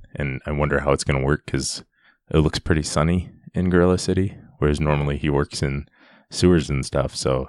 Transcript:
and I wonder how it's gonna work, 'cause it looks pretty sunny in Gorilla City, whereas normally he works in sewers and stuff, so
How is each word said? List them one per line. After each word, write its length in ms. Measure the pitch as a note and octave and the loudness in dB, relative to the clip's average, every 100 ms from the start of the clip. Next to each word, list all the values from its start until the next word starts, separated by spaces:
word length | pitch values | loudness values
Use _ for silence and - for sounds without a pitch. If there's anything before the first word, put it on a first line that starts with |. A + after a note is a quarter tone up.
| - | -12
and 260 | - C#2+ C2 - | -8 -6 -6 -4
I 40 | |
wonder 300 | D2 D2 C#2 | -2 0 0
how 100 | C#2+ | 2
it's 120 | C#2 | 0
gonna 200 | - C2+ | 0 0
work, 220 | C2+ D2+ - | 0 -2 -2
'cause 380 | - C2+ - - _ _ _ - | -4 -4 -8 -14 _ _ _ -2
it 80 | D#2+ | 2
looks 200 | D2+ - | 2 0
pretty 240 | - D#2 | -2 -2
sunny 480 | D2 - D#2+ F2+ E2+ - - | 0 0 2 0 -4 -12 -8
in 160 | F2+ F2+ | -4 2
Gorilla 280 | F2 F2+ F2+ | 4 4 2
City, 380 | - F#2 G2 - - - | 0 0 -2 -6 -20 -2
whereas 220 | D2 D2 | 0 2
normally 360 | D2+ D2 C#2+ C#2+ | 2 0 0 -2
he 140 | D2 | 0
works 320 | C#2+ C#2+ - | 0 -2 -2
in 240 | C#2+ C#2 - _ - - _ | -4 -4 -8 _ -20 -20 _
sewers 380 | - F2+ E2+ C#2 | 2 4 4 2
and 160 | C#2 | -2
stuff, 300 | - C#2+ C2+ | -2 -2 -2
so 340 | - C2+ C2 | -4 -2 -2